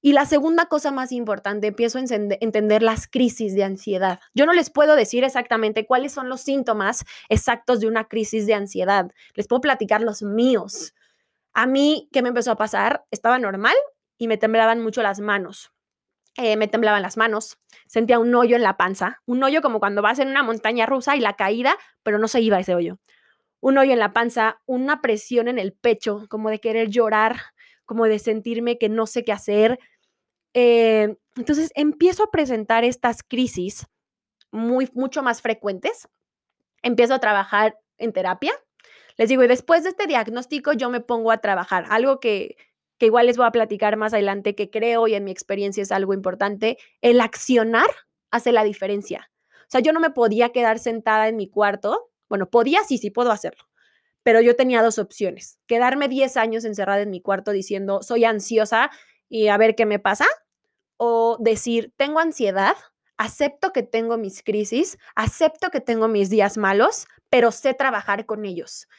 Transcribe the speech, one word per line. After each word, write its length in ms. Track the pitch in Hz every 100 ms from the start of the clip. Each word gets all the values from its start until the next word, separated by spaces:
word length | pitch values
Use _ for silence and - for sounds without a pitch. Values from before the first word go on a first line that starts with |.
Y 120 | 285
la 140 | 285 285
segunda 400 | 302 302 339 339
cosa 260 | 302 294
más 180 | 269 254
importante, 560 | 254 226 202 196 208 208
empiezo 320 | 208 233 247
a 40 |
encende-, 360 | 262 220 208 196
entender 440 | 226 214 214 214
las 240 | 226 220 -
crisis 480 | - 240 240 220 190
de 80 |
ansiedad. 560 | 196 190 - 190 190 185 _
Yo 140 | 226 294
no 60 |
les 180 | 349 311
puedo 240 | - 302
decir 300 | 302 208 240
exactamente 600 | 262 254 240 226 214 214 214
cuáles 260 | 254 269
son 160 | 277 254
los 120 | 254
síntomas 640 | - 277 240 220 196 240 - - -
exactos 520 | 214 - 233 - 247
de 80 | 220
una 180 | 226 220
crisis 400 | 220 214 220 208
de 80 |
ansiedad. 560 | 208 196 185 185 196 180 _ _
Les 140 | - 208
puedo 120 | 247
platicar 400 | 285 262 202 214
los 220 | 226 208
míos. 720 | 208 208 247 233 196 - 160 _ _ _ _ _ _
A 140 | - 247
mí, 420 | 269 285 302 -
¿qué 100 | 269
me 60 | 247
empezó 240 | 247 240
a 40 | 220
pasar? 500 | 214 208 202 294 _
Estaba 300 | 202 226 254
normal 340 | 226 190 226 440 571 _ _ _
y 100 | 233
me 80 | 214
temblaban 440 | 220 226 226 226
mucho 220 | 226 214
las 160 | 214 196
manos. 540 | 208 202 180 196 - _ _ _ _ _ _ -
Eh, 200 | 240 214
me 120 | 208
temblaban 340 | 220 214 208
las 140 | 190 220
manos, 420 | 214 214 - - _ _ _
sentía 320 | 233 226 240
un 120 | 240 240
hoyo 180 | 240
en 80 | 240
la 140 | 214 196
panza, 440 | 180 190 190 254 -
un 160 | 247
hoyo 200 | 269 311
como 180 | 262 220
cuando 200 | 202 202
vas 200 | 208 247
en 80 | 269
una 160 | 269
montaña 420 | 254 226 214 240 226
rusa 300 | 262 247 285
y 40 |
la 140 | 220
caída, 420 | 202 196 233 247 392 - _
pero 160 | - 208
no 80 | 220
se 120 | 254
iba 200 | 220 196
ese 160 | 185 175
hoyo. 240 | 170 185 _ _ _ _ _ _
Un 200 | 262 277
hoyo 160 | 269
en 40 | 247
la 140 | 208
panza, 500 | 214 233 233 220 214
una 360 | - 254 269 294
presión 480 | 254 214 - 240 233
en 100 | 247
el 140 | 196
pecho, 540 | - 240 226 - 208 214
como 200 | 214 220
de 100 | 214
querer 280 | 226 220 226
llorar, 460 | 220 226 214 220 233 - _ _ _
como 200 | _ 226
de 140 | 226 214
sentirme 580 | 214 220 226 233 233 240
que 140 | 220
no 160 | 220 226
sé 180 | 247
qué 80 | 240
hacer. 480 | 196 - 208 220 247 _ _ _ _ _ _ _
Eh, 640 | 247 240 233 226 220 214 214 _ -
entonces 360 | 240 294 320
empiezo 500 | - 302 302 339 359
a 60 | 415
presentar 540 | 320 285 233 208 226
estas 380 | 240 247 247 233
crisis 640 | - 254 254 - 196 - - _ _ _ _ _ _
muy, 400 | 214 233 247 262
mucho 300 | 240 262 277
más 180 | 262 233
frecuentes. 680 | 233 220 202 190 - 466 - _ _ _ _ _ _ _
Empiezo 320 | - 233 240
a 40 | 262
trabajar 600 | 214 202 196 208 214 - _ _
en 160 | 233
terapia. 400 | 190 185 190 294 523 _ _ _ - _ -
Les 140 | 226
digo, 120 | 262
y 60 | 240
después 360 | 247 - 339
de 40 | 330
este 180 | 370 403
diagnóstico 680 | 269 220 240 247 294 294
yo 160 | 294 247
me 100 | 247
pongo 300 | 240 233 226
a 80 | 226
trabajar. 480 | 208 190 180 185 -
Algo 320 | 220 262 269
que, 360 | 247 202 - - _ _ _ _
que 80 | 226
igual 180 | 233
les 140 | 240 233
voy 80 | 240
a 60 |
platicar 440 | 233 220 208 214 214
más 160 | 220
adelante, 420 | 220 202 196 202
que 140 | 208 196
creo 400 | 220 226 233 226
y 60 |
en 100 | 208
mi 60 | 202
experiencia 520 | 190 - 196 202 196
es 80 | 196
algo 220 | 196 190
importante, 640 | 196 190 185 202 208 220 247 - _
el 220 | 240 240
accionar 680 | 226 - - 247 226 226 381 - _ _ _
hace 220 | 240 233
la 120 | 233
diferencia. 640 | 214 202 196 202 196 - - _ _
O 200 | _ _
sea, 100 | 254
yo 140 | 254
no 60 | 320
me 100 | 330
podía 400 | - 233 214 240
quedar 280 | 247 233 226
sentada 500 | 240 226 226 214 220
en 80 | 226
mi 120 | 196
cuarto. 640 | - 208 202 202 403 480 _ _
Bueno, 220 | 202 185
podía, 340 | 233 233 349
sí, 140 | 415 262
sí 120 | 208
puedo 200 | 220 240
hacerlo. 320 | 208 - - _ _ _ _ _ _
Pero 180 | - 226
yo 140 | 233 240
tenía 260 | 254 240
dos 160 | 226 220
opciones. 600 | 190 - 196 - - _ _
Quedarme 420 | 233 247 269 285
diez 280 | 262 262 262
años 280 | 226 226
encerrada 360 | 226 202 196 202
en 80 | 208
mi 140 | 185
cuarto 300 | 185 196 196
diciendo, 500 | 202 190 196 196 196
"Soy 220 | 202 233
ansiosa 640 | 226 214 196 226 214 226 285 - _ _ _
y 200 | 220 208
a 80 | 202
ver 180 | 226
qué 120 | 226 214
me 120 | 208
pasa". 280 | 196 208 466 640 _ _ _ _ _ _
O 400 | 240 233 233 226
decir, 540 | 226 214 - 233 226 _
"Tengo 220 | 277 302
ansiedad, 580 | 330 302 214 190 196 392 - _ _ -
acepto 560 | 214 - 294 285 381
que 120 | 381
tengo 340 | 240 226 226 233
mis 240 | 208 190
crisis, 560 | - 208 208 240 381 - -
acepto 560 | - 220 - 320 320 370
que 100 | 311
tengo 280 | - 226 220
mis 200 | 214 196
días 300 | 214 202 208
malos, 480 | 196 202 277 - - _ _
pero 220 | 254 233
sé 200 | 220 277
trabajar 540 | 262 269 220 - 202 214
con 180 | 214
ellos". 440 | 208 170 - - -